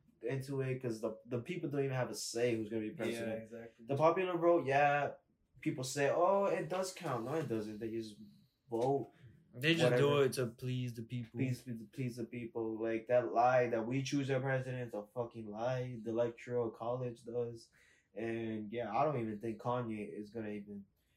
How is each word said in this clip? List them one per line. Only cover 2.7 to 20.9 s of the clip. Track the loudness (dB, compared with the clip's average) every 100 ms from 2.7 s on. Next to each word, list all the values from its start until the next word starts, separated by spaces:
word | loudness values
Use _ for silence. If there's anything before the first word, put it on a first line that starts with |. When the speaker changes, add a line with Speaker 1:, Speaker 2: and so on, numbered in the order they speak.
| -4
Speaker 1:
be | -4
president. | -4 -4 -2 -4
Speaker 2:
Yeah, | -6 -8 -14
exactly. | -16 -16 -4
Speaker 1:
The | 4
popular | 6 6 2 2
vote, | 6 6 6
yeah, | 4 6 4 0 -4 _ _ _ -4
people | -4 -2
say, | -4 2 2
"Oh, | 6 6 6 4
it | 2 0
does | -2 -2
count." | -4 -4 -2 -2
No, |
it | -2 0
doesn't. | -2 -4 -6
They | -6
just | -4 -6 -12 -18 -20 _ _ _
vote. | 0 2 2 -2 -12 -20 -20 _ -2
Speaker 2:
They | 2 4
just | 6 6
do | 6
Speaker 1:
Whatever. | 6
Speaker 2:
it | 4
to | 4 -2
please | -2 -4 -2 -4
the | -6
people. | -8 -6 -6 -2
Speaker 1:
Please, | -2 -2
please, | -6 -10 -10
please | -6 -6 -4
the |
people. | -8 -8 -8 -4 -4 -2
Like, | -2 -2 2
that | 2 4
lie | 4 6 6 4
that | 2 0
we | -2
choose | 0 0 2
our | 0
president | 2 0 -2 -6 -6
is |
a | -6 -6
fucking | -6 -6 -6 -10
lie. | -4 -2 -2 -4 -6
The | -4
Electoral | 0 0 -2 -4 -2 -2
College | -4 -4 -2 -4 -6
does. | -6 -4 -4 -6 -16 _ _ _ _ -8
And, | -4 -4 -4 -4 -4
yeah, | -4 -2 2
I |
don't | 2 2
even | -4 -4
think | -6 -4
Kanye | -2 -2 -2 -6 -8
is | -8 -10
gonna | -8 -8
even, | -8 -10 -14 -14